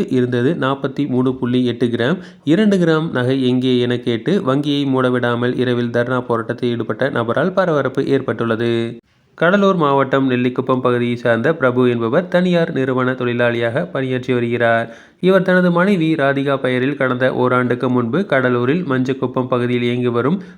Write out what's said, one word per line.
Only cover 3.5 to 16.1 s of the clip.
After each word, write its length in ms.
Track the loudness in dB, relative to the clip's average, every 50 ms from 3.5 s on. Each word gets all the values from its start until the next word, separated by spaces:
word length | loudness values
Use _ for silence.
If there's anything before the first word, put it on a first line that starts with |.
| 2 2 2 2 2 2
என 180 | 2 0 -2 -2
கேட்டு 340 | -2 -2 -4 -2 0 0 0 0 0
வங்கியை 400 | 0 0 0 0 -2 -2 -2 0
மூடவிடாமல் 720 | 0 0 2 2 2 0 0 0 0 0 0 0 -2 0
இரவில் 360 | 0 0 0 0 -2 -2 -2 -2
தர்ணா 280 | -2 -2 0 -2 -4
போராட்டத்தில் 520 | -2 -2 -2 -2 -2 -4 -6 -4 -2 -2 -2
ஈடுபட்ட 380 | -2 -4 -4 -4 -2 -2 -2
நபரால் 440 | -2 -2 -2 -2 0 0 0 0 0
பரபரப்பு 480 | 0 0 0 0 0 0 -2 -2 -2 -2
ஏற்பட்டுள்ளது. 680 | 0 0 0 0 -2 -4 -2 -2 -2 -2 -2 0 0 0 -2 -2 -4 -8 -14 -18 _ _ _ _ _ _
கடலூர் 400 | 0 2 2 4 4 4 2 2
மாவட்டம் 480 | 2 2 2 2 2 2 2 2 2 2
நெல்லிக்குப்பம் 540 | 2 2 0 0 0 -2 -2 0 0 0 0
பகுதியை 360 | 2 0 0 0 0 -2 -2
சார்ந்த 320 | -2 0 0 2 2 2 0 0
பிரபு 280 | 2 0 2 2 4 2
என்பவர் 380 | 2 2 2 0 0 0 0 0
தனியார் 440 | 0 0 0 2 2 2 2 0 0 -2
நிறுவன 400 | -2 -2 0 0 0 0 0 -2
தொழிலாளியாக 680 | -2 -2 -2 0 2 2 0 0 0 -2 -2 -2 -2 -4
பணியாற்றி 460 | -4 -4 -4 -4 -2 -4 -4 -2 -2 -2
வருகிறார். 540 | 0 0 -2 0 2 2 2 2 2 -2 -4 -10 -18 -20 -20 _ _
இவர் 240 | 2 4 4 4 4
தனது 220 | 2 2 2 4 2
மனைவி 380 | 2 2 2 2 2 2 2 0